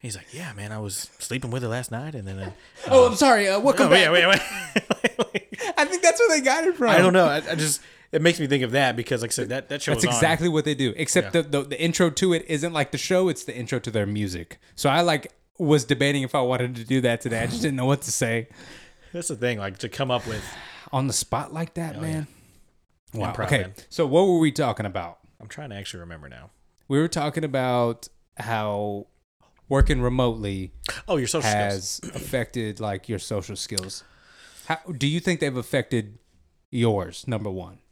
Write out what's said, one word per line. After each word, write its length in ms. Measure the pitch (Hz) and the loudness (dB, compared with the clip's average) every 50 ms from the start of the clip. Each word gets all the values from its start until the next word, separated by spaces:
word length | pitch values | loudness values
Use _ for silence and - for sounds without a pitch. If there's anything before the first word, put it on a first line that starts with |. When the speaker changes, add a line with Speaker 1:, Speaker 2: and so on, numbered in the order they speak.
Speaker 1:
He's 140 | - 123 101 | -10 -10 -12
like, 120 | 95 - - - | -12 -14 -16 -14
"Yeah, 200 | 147 180 160 110 | -14 -12 -12 -12
man, 180 | 101 104 104 | -12 -10 -10
I 80 | 107 107 | -10 -8
was 300 | 107 101 95 - - - _ _ | -8 -8 -8 -8 -10 -12 _ _
sleeping 320 | - - 120 131 131 123 | -10 -6 -6 -6 -6 -4
with 100 | 113 131 | -6 -4
her 60 | 123 113 | -4 -4
last 240 | 110 123 123 - | -4 -4 -6 -6
night," 240 | 135 117 135 156 156 | -8 -8 -8 -8 -10
and 100 | 131 101 | -10 -10
then, 140 | 95 95 95 | -10 -10 -10
uh, 120 | 95 92 95 - - - _ - - - | -10 -12 -12 -16 -20 -20 _ -14 -4 4
Speaker 2:
Oh, 160 | 262 262 247 | 8 8 8
Speaker 1:
uh, 60 | 247 | 8
Speaker 2:
I'm 60 | 226 | 6
sorry. 340 | 190 294 269 240 214 208 196 | 4 6 6 6 6 4 2
Uh, 100 | 190 202 | 2 2
welcome 280 | 220 277 269 - 269 - | 4 4 4 6 6 8
Speaker 1:
oh, 20 | |
wait, 160 | 170 190 185 | 8 8 8
Speaker 2:
back. 80 | 156 165 | 8 6
Speaker 1:
wait, 140 | 180 170 180 | 6 6 6
wait. 120 | 196 - - - - 196 - - - 220 - - 180 | 6 4 2 -4 -8 -10 -10 -4 -4 -4 -2 -2 -4
<laughs> 840 | - - 233 - - 214 - - 196 - _ - - 494 415 349 - | 0 0 -4 0 0 -4 -2 -2 -8 -8 _ -12 -8 -6 -4 0 0
Speaker 2:
I 80 | 302 | 0
think 160 | 294 370 349 | 0 0 4
that's 180 | - 339 330 330 | 4 4 6 6
where 100 | 466 453 | 4 4
they 120 | 320 302 | 4 4
got 220 | 262 262 262 320 330 | 4 2 2 2 2
it 100 | 349 349 | 0 0
from. 140 | 320 247 233 | 2 2 6
Speaker 1:
I 80 | 202 185 | 6 8
don't 120 | 180 190 180 | 8 8 8
know. 120 | 185 175 156 | 8 6 6
I, 100 | 143 151 | 4 0
I 180 | 156 - 170 | -2 -2 -2
just, 260 | 160 151 156 143 - - - - - - _ | 0 0 0 -2 -4 -6 -14 -20 -20 -16 _
it 100 | - 160 | -2 4
makes 180 | 156 170 170 170 | 4 4 4 4
me 80 | 160 135 | 2 2
think 160 | 139 139 127 | 2 2 2
of 80 | 117 | 2
that 240 | 117 139 139 127 117 | 2 2 2 2 2
because, 260 | 117 120 - 139 120 | -2 -2 -2 -2 -2
like 100 | 117 113 | -2 -4
I 20 | - | -4
said, 160 | - 127 104 | -4 -4 -4
that, 200 | 120 135 131 - | -6 -8 -6 -8
that 120 | 139 143 | -10 -6
show 100 | - - | -2 -2
Speaker 2:
That's 140 | 147 123 - | 0 2 2
Speaker 1:
was 80 | 160 120 | 2 2
on. 20 | 120 | 2
Speaker 2:
exactly 300 | - 160 165 160 160 175 | 2 2 2 2 0 0
what 160 | 160 156 147 | 0 2 0
they 100 | 151 151 | 0 0
do. 180 | 127 135 123 101 | 0 0 -2 0
Except 400 | - 156 - - 180 170 98 - | -2 -4 0 2 0 0 2 0
Speaker 1:
Yeah. 60 | 170 | 0
Speaker 2:
the, 80 | 160 147 | 0 0
the, 120 | 143 - 135 135 | -2 -4 -2 -4
the 120 | 143 - | -6 -2
intro 280 | 160 170 165 - 185 170 | -2 -2 2 2 2 2
to 220 | 143 - - 185 175 | 2 2 2 2 2
it 120 | 165 - - | 0 0 -2
isn't 260 | 165 147 143 170 165 | -4 -2 -2 -2 -2
like 180 | 156 143 - | -2 -4 -2
the 60 | - 135 | -4 -8
show. 320 | - - 190 180 190 185 | -4 0 0 2 2 2
It's 140 | 175 - - | 0 -4 -8
the 120 | - 113 | -12 -10
intro 240 | 120 120 113 - 123 | -10 -6 -4 -4 -4
to 120 | - 123 | -4 -2
their 140 | 107 110 104 | -2 -2 -2
music. 540 | 98 104 104 104 98 90 90 85 _ - - _ _ _ | 0 -2 -2 -2 -4 -4 -8 -10 _ -16 -20 _ _ _
So 140 | - - 143 | -2 0 2
I, 120 | 135 160 | 4 4
like, 300 | 175 175 156 147 - - _ _ _ _ _ _ | 4 2 2 0 -2 -8 _ _ _ _ _ _
was 260 | 180 147 151 147 131 | 2 4 4 4 4
debating 380 | - 143 117 139 139 143 143 135 | 2 0 2 2 2 2 0 -2
if 100 | 123 - | 0 0
I 60 | 143 | 0
wanted 340 | 127 123 127 123 127 123 127 117 | 2 2 0 0 -2 -4 -4 -8
to 60 | 113 | -4
do 160 | 113 135 135 | 0 0 2
that 200 | 123 123 117 113 | 4 2 2 2
today. 200 | - 131 113 113 | -2 -4 -2 -2
I 60 | 113 120 | -2 -2
just 140 | 120 240 | -2 -2
didn't 140 | - 156 139 131 | -2 -2 -2 0
know 80 | 127 | 0
what 160 | 131 139 139 - | 0 0 0 -2
to 80 | - | -4
say. 360 | 120 - 127 117 113 113 113 - - - - - - - - - - _ _ - - | -2 -2 -2 0 -2 -2 -4 -6 -14 -20 -20 -20 -20 -20 -20 -20 -20 _ _ -14 -12
Speaker 1:
That's 140 | 175 170 - | -8 -8 -8
the 80 | 160 | -6
thing, 220 | 107 120 123 120 107 | -2 -2 -2 -2 -2
like, 200 | 98 98 95 - | -6 -8 -8 -8
to 100 | - 117 | -12 -10
come 220 | - - 143 131 | -6 -6 -2 -2
up 140 | 127 123 - 117 | -2 -2 -2 -4
with 160 | 110 104 - - - - - - - - - - - | -8 -8 -8 -12 -16 -16 -18 -18 -18 -20 -16 -4 -2
Speaker 2:
On 140 | 131 131 139 | -2 0 0
the 60 | 117 | -2
spot 400 | - - - - 143 147 - - | -2 -4 -2 -4 -4 -4 -6 -8
like 200 | 160 165 160 _ | -8 -8 -8 _
that, 220 | 170 165 160 143 143 | -8 -8 -8 -8 -8
Speaker 1:
Oh, 40 | |
Speaker 2:
man. 260 | 156 156 156 156 151 - - _ _ _ _ _ _ _ _ _ _ _ _ _ _ _ - | -6 -6 -6 -6 -6 -8 -14 _ _ _ _ _ _ _ _ _ _ _ _ _ _ _ -8
Speaker 1:
yeah. 60 | 117 | -6
Speaker 2:
Wow. 140 | 101 92 87 | -6 -4 -4
Speaker 1:
Improv, 120 | - 113 | -4 -2
Speaker 2:
Okay. 160 | - 143 123 | 0 0 0
Speaker 1:
man. 120 | 92 92 101 - - _ | -2 -4 -10 -18 -20 _
Speaker 2:
So 160 | - - 165 | -4 -2 -2
what 220 | 139 131 165 190 196 | 2 4 4 6 6
were 120 | 180 165 | 4 4
we 120 | 160 156 | 4 2
talking 340 | 139 - 151 123 107 - 107 | 2 0 -2 -2 -2 -2 -6
about? 340 | 101 90 98 87 85 85 _ _ _ _ _ | -6 -6 -6 -8 -8 -12 _ _ _ _ _
Speaker 1:
I'm 60 | 110 104 | -20 -18
trying 240 | - - 151 135 | -16 -14 -14 -12
to 40 | 104 | -12
actually 260 | 101 98 - - 90 | -12 -12 -12 -14 -14
remember 280 | 85 85 85 80 73 69 | -14 -16 -16 -16 -16 -18
now. 220 | 62 60 65 - _ _ _ _ _ _ _ _ | -20 -20 -20 -20 _ _ _ _ _ _ _ _
Speaker 2:
We 120 | 139 139 | 0 2
were 80 | 156 170 | 2 0
talking 360 | 165 165 147 151 143 165 156 | 0 -2 -4 -4 -4 -4 -6
about 640 | 147 131 135 127 127 123 123 120 117 117 - - - _ _ _ _ _ - | -2 -2 -2 0 0 2 2 2 0 -2 -4 -10 -20 _ _ _ _ _ -12
how 680 | 107 113 117 110 107 107 104 101 104 104 101 101 104 _ _ _ _ _ _ _ _ _ _ _ _ _ | -8 -4 -4 -4 -2 -4 -4 -4 -4 -6 -6 -8 -12 _ _ _ _ _ _ _ _ _ _ _ _ _
working 320 | 139 139 139 - 151 131 | 2 4 4 4 4 0
remotely 720 | 123 123 123 127 127 120 113 110 107 101 98 95 92 92 - - - - - - - - | 0 0 2 2 2 2 0 -2 -6 -6 -6 -6 -8 -10 -12 -14 -12 -12 -12 -12 -6 -4
Speaker 1:
Oh, 100 | 185 156 | -2 -2
your 100 | 123 110 | -2 -2
social 200 | - 165 135 110 | -2 -2 0 0
skills. 140 | 104 104 104 | 0 0 0
Speaker 2:
has 380 | 101 101 98 92 - - - | 0 -2 -4 -6 -8 -10 -10
<clears throat> 140 | - 85 - | -10 -10 -10
affected, 640 | - - - - 131 117 - - 123 113 107 104 - | -10 -10 -4 -4 -4 -4 -4 -6 -6 -6 -6 -8 -6
like, 280 | 110 107 98 95 - - | -6 -6 -6 -6 -6 -8
your 120 | 113 95 | -8 -8
social 360 | - - 113 104 92 - 104 | -6 -6 -6 -6 -6 -8 -10
skills. 480 | 92 - - 107 98 95 95 - - - _ _ _ _ _ - - - - - - - - | -10 -10 -8 -8 -8 -8 -8 -14 -14 -18 _ _ _ _ _ -20 -20 -20 -20 -20 -20 -6 -6
How, 100 | 160 - - 180 170 127 | -6 -6 -6 -10 -6 -2
do 100 | 135 143 | 0 0
you 120 | 151 170 | 0 0
think 200 | 165 185 180 151 | 0 0 0 0
they've 160 | - 143 127 | 0 -2 -2
affected 640 | 127 113 - - 139 120 - - 120 107 104 107 - _ _ _ _ _ _ _ _ _ _ | -4 -6 -2 -2 -2 -2 0 -2 -2 -2 -4 -10 -20 _ _ _ _ _ _ _ _ _ _
yours, 560 | - 127 117 117 107 98 90 85 87 - - - | -2 2 2 2 2 2 -2 -6 -10 -12 -8 -6
number 220 | 120 107 107 104 | -6 -4 -4 -6
one? 300 | 95 95 90 85 90 107 _ _ | -8 -8 -10 -12 -16 -20 _ _